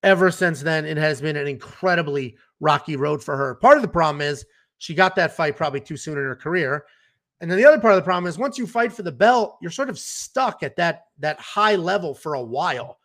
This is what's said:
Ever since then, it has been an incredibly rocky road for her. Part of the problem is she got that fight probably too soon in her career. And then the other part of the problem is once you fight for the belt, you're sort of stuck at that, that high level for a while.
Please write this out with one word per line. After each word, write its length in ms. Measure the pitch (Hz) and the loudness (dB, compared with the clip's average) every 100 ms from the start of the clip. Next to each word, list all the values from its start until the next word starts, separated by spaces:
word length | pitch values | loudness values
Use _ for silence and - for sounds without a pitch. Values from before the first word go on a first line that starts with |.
Ever 300 | 196 190 185 | 4 4 2
since 300 | 170 180 151 | 2 -2 -2
then, 240 | 147 160 151 | -4 -4 -4
it 120 | 151 | -2
has 240 | 156 135 | -2 -2
been 160 | 151 151 | -4 -4
an 100 | 143 | -6
incredibly 880 | 127 - - 185 175 151 143 127 - _ _ | -8 -14 -6 0 0 -2 -6 -6 -14 _ _
rocky 360 | 156 147 - 143 | 0 0 0 -4
road 280 | 147 151 | -2 -4
for 140 | - 139 | -4 -4
her. 180 | 135 127 | -4 2
Part 200 | 233 294 | 6 6
of 80 | |
the 40 | 214 | 6
problem 340 | 170 160 147 | 0 0 0
is 240 | 147 143 - _ _ _ | -4 -6 -12 _ _ _
she 160 | - 160 | -10 0
got 200 | 185 190 | 2 2
that 200 | 160 - | -2 0
fight 200 | 156 143 | -4 -2
probably 260 | 156 139 | -6 -6
too 160 | 135 147 | -10 -12
soon 200 | - 147 | -8 -8
in 60 | |
her 120 | 139 123 | -8 -8
career. 500 | 151 180 139 147 - _ _ _ _ _ | -6 -4 -2 -4 -8 _ _ _ _ _
And 100 | 170 | -4
then 80 | 185 | 6
the 80 | 269 | 6
other 140 | 302 | 6
part 140 | 220 | 4
of 40 | 190 | 4
the 60 | |
problem 240 | 160 180 180 | 2 -2 -4
is 100 | 160 | -6
once 200 | 269 - | -6 -6
you 100 | 226 | -6
fight 240 | 233 240 | -2 -2
for 120 | 233 | 2
the 80 | 180 | 2
belt, 460 | 127 208 247 208 - | 4 4 4 2 -6
you're 100 | 170 | -12
sort 180 | 165 269 | -6 -6
of 80 | 175 | -6
stuck 640 | - - - - 262 - | -12 -14 -8 -2 -4 -4
at 140 | 143 - | -10 -2
that, 300 | 170 165 _ _ | -2 -2 _ _
that 200 | 147 151 | -6 -6
high 360 | - - 214 202 | -8 0 2 2
level 380 | 170 202 175 | 0 -2 -4
for 200 | 135 156 | -8 -6
a 100 | 143 | -6
while. 540 | 120 123 175 127 123 - | -4 -4 -2 -4 -8 -16